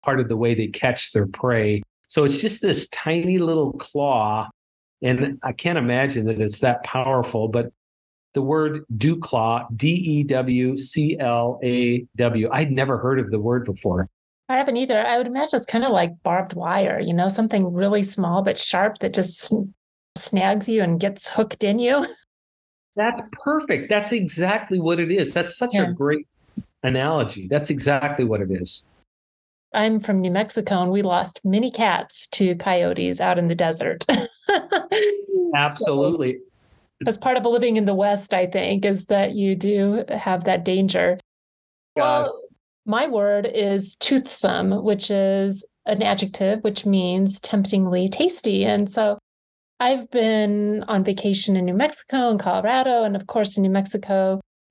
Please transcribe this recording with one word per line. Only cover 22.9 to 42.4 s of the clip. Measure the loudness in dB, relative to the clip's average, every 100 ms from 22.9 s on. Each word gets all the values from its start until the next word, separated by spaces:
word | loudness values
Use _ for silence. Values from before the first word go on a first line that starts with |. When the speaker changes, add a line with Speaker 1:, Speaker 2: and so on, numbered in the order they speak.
| 2
Speaker 1:
That's | 2 0 -10
perfect. | -6 -2 0 0 -2 2
That's | 0 2
exactly | -2 -2 0 0 0 0 0
what | 2 0
it | 2
is. | 0 0
That's | -2 -4 -4
such | 0
a | 2
Speaker 2:
Yeah. | 0
Speaker 1:
great | 0 0 0 -4 _ _ -14 -14 _
analogy. | -2 0 0 0 -2 -6 -2
That's | -2 0
exactly | -2 0 0 0 0 0
what | 0
it | -2
is. | -4 -4 -10 _ _ _ _ _ _ _ _ _
Speaker 2:
I'm | 0 0 0
from | 0 0
New | 2
Mexico, | 0 0 -2 -2 0
and | 0
we | 0
lost | 2 0 0 -4
many | 0 2 0
cats | 0 0 0 -4 -10 -8
to | 0 0 0
coyotes | 0 0 0 0 -2 0
out | 0 2
in | 0
the |
desert. | 2 0 0 -4 -2 0
<laughs> | 0 0 _ -2
So, | -2 0 -4 0 0 0 0 -2 -2 2 2
Speaker 1:
Absolutely. | 2 2 0 2 2 0 -2 -4 -12 _ _ _ _ _ -4
Speaker 2:
as | -2
part | 0 2
of | 2
living | 2 2 2
in | 2
the |
West, | 2 2 0 0
I | 0 0
think, | -2 0 0
is | 0 0 0
that | 0 0
you | 0 0
do | 0 0 2 2 0 -4
have | -6 -2 -2
that | 0 0
danger. | 0 2 2 2 2 0 _ _ _ _ _ _ _ 0
Speaker 1:
Gosh. | 2 2 0
Speaker 2:
Well, | -6